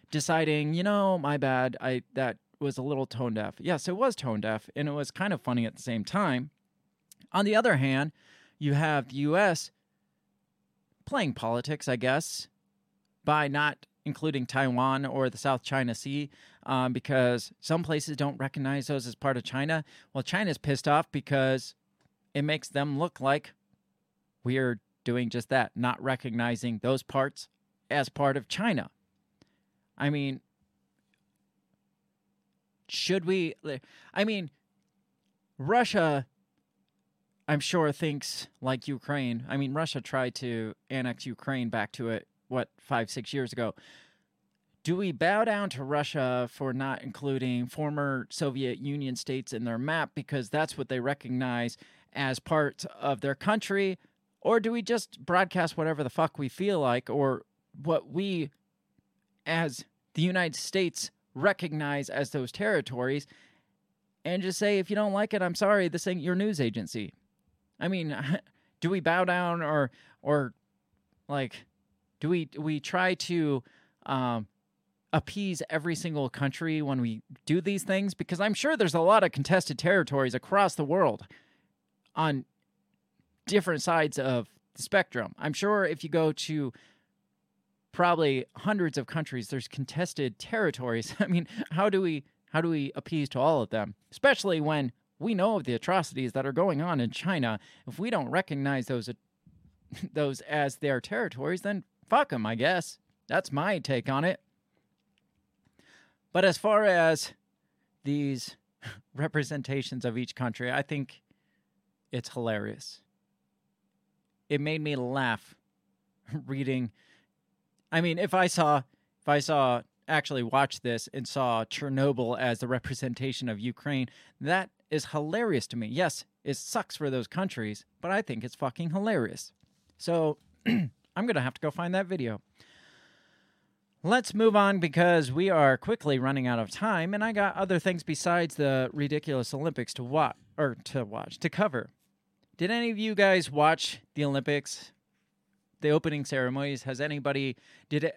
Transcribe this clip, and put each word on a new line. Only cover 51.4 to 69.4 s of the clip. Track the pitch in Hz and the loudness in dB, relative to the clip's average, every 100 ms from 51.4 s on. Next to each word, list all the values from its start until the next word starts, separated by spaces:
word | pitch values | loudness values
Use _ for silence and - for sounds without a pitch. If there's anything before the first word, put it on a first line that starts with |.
| 127 120 120 - - _ _ | -2 -2 -2 -6 -18 _ _
as | - 135 127 | -4 -2 -2
part | - 156 143 - - - | 0 2 2 -2 -12 -4
of | 131 135 | -2 -2
their | 139 139 | -2 -2
country? | 202 214 - 196 196 180 _ _ _ _ | 0 0 0 0 0 -2 _ _ _ _
Or | - 226 | 2 4
do | 214 | 2
we | 233 | -2
just | 202 233 - - - | 0 -2 -2 -10 0
broadcast | 180 185 185 165 - | 2 2 2 0 0
whatever | 160 151 | -2 0
the | 131 | -2
fuck | - 160 - | 0 0 0
we | 131 | -8
feel | - 196 180 | -4 0 2
like, | 131 120 - | 2 2 0
or | 135 135 127 - _ _ - | 2 2 0 -6 _ _ -8
what | 147 160 - | 0 0 0
we, | 170 202 180 143 _ _ _ _ _ _ _ _ _ - | -4 -2 -2 -4 _ _ _ _ _ _ _ _ _ -4
as | 165 160 120 - _ _ - | 0 0 -4 -16 _ _ 0
the | |
United | 170 196 175 - | 2 2 0 -2
States, | - 190 180 - - _ _ | -4 0 0 -2 -10 _ _
recognize | 127 185 - 170 151 143 143 - | 0 2 2 -2 -4 -2 -4 -4
as | 139 139 | -4 -4
those | 143 123 | -4 -6
territories, | - 220 180 113 123 127 143 - - _ _ _ _ _ _ _ _ 160 | -4 0 0 -2 -2 -2 -2 -6 -18 _ _ _ _ _ _ _ _ -4
and | 180 | -2
just | 185 175 | -2 0
say, | 208 202 | 2 2
"If | 180 | 2
you | 208 | 0
don't | 214 | 0
like | 196 214 | 0 0
it, | 208 | 0
I'm | 180 175 | 0 2
sorry, | 202 208 175 | 4 6 4
this | 170 196 | 0 -2
ain't | 180 | -2
your | 156 180 | 0 2
news | 214 165 | 2 2
agency"? | 117 107 90 113 101 - _ _ _ _ _ - | 0 0 -6 -6 -8 -12 _ _ _ _ _ -6
I | 170 | -4
mean, | 190 156 127 139 190 - _ | -2 -4 -4 -2 -4 -4 _
<laughs> | _ - | _ -6
do | 165 | -2
we | 190 | 0
bow | 165 175 180 | 2 4 4
down | 180 | 2